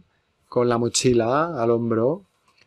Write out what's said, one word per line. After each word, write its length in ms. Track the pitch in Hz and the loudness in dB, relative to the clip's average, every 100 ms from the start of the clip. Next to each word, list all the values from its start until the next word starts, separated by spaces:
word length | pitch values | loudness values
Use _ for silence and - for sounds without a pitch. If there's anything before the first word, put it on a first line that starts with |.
| _ _ _ _ - | _ _ _ _ -6
con 200 | 123 123 | 0 0
la 80 | 120 | 0
mochila 840 | 120 - 131 117 113 139 165 147 | 0 0 2 2 2 0 -2 -2
al 100 | 117 | 0
hombro, 520 | 117 117 110 120 180 190 _ _ _ | 0 0 0 0 -2 _ _ _ _